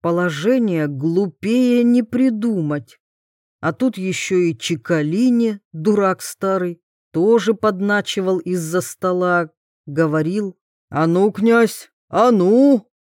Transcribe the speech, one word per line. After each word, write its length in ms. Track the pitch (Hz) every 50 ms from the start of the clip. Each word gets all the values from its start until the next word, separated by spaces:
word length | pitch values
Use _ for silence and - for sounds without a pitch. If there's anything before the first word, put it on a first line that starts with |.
Положение 840 | - 170 170 175 180 180 151 143 165 220 262 262 233 208 175 160 151
глупее 960 | 147 143 131 143 165 170 185 202 180 - _ - 208 233 254 254 247 240 240
не 200 | 240 240 240 247
придумать. 960 | 233 233 - 240 262 262 226 214 214 240 214 185 156 147 147 147 - _ - _ _ _ _ _ _ _ _ _ _ _ _ _
А 120 | - 160
тут 240 | 160 _ 254 262 -
еще 400 | 190 185 190 185 - - - 190
и 200 | 180 175 170 160
Чекалине, 1040 | - - - 175 151 _ - 175 156 147 151 165 208 247 254 240 233 233 220 208 202 _ _
дурак 480 | - 160 156 220 208 208 196 190 185 -
старый, 640 | - - - _ - 190 190 190 180 175 170 _ _ _ _ _ _ _
тоже 420 | - 156 175 214 233 226 175 214 220
подначивал 840 | 220 - 214 202 180 202 202 202 208 196 - - 202 185 185 190 180
из-за 420 | - 180 180 180 160 156 170 180
стола, 680 | - - - _ - 185 180 180 185 180 175 175 165 160 _ _ _ _ _ _ _
говорил: 720 | 147 143 151 165 156 147 156 151 160 185 214 208 190 185 _ _ _ _ _ _ _
«А 160 | - 143 160
ну, 240 | 165 170 180 196 214
князь, 580 | - - 208 226 233 233 226 - - - - _ _ _ _ _
а 220 | - 190 226 247
ну 600 | 233 196 175 185 220 247 277 285 277 214 - _ _ _